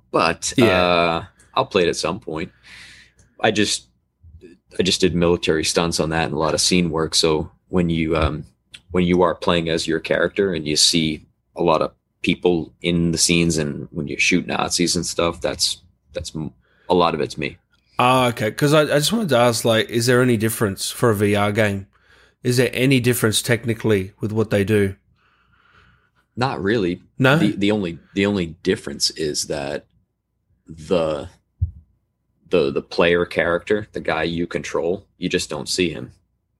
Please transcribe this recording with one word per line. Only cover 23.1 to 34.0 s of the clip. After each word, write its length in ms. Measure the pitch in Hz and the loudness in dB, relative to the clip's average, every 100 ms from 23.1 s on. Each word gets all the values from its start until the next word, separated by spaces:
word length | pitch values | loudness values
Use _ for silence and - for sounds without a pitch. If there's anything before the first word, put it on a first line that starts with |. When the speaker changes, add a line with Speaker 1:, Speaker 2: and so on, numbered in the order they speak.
| 120 110 104 | 2 2 0
Speaker 2:
technically 680 | - 113 117 110 110 104 95 - | 0 0 0 -2 2 2 0 -6
with 120 | 107 | -4
what 160 | 110 107 | -2 0
they 140 | 104 | 0
do? 320 | 98 107 98 95 _ _ _ _ _ _ _ _ _ _ _ _ _ - | 2 2 2 -2 _ _ _ _ _ _ _ _ _ _ _ _ _ -4
Speaker 1:
Not 260 | 131 82 | -2 -2
really. 380 | 95 117 90 90 - - | 0 0 0 -4 -8 0
Speaker 2:
No? 180 | 131 151 | 2 4
Speaker 1:
The, 140 | - | 2
the 200 | - 101 | 2 2
only, 280 | 107 90 82 - | 2 -2 -6 -6
the 120 | 98 98 | 0 2
only 220 | 104 82 80 | 2 -2 -2
difference 460 | 92 - - 71 - | -2 -2 -4 -6 -4
is 320 | - 76 71 - | -2 -4 -4 -4
that 380 | 78 69 73 - _ _ _ _ _ _ _ - | -6 -6 -8 -10 _ _ _ _ _ _ _ -20
the, 640 | 80 76 90 80 73 78 - _ - - - - _ _ _ _ _ _ | -14 -10 -6 -6 -6 -10 -18 _ -8 -8 -8 -20 _ _ _ _ _ _
the, 220 | 90 69 | 0 0
the 100 | 71 | -2
player 440 | - - 85 87 87 | -6 0 2 2 0
character, 640 | - 82 85 - 107 104 | -2 0 -2 -2 -4 -4
the 80 | |
guy 240 | - | -8